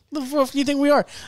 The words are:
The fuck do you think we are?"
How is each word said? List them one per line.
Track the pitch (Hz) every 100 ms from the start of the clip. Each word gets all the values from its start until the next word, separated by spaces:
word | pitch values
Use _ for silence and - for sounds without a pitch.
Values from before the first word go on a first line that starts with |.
| _
The | 302
fuck | 254 294 262
do | 269
you | 269
think | 285
we | 285
are?" | 285 - -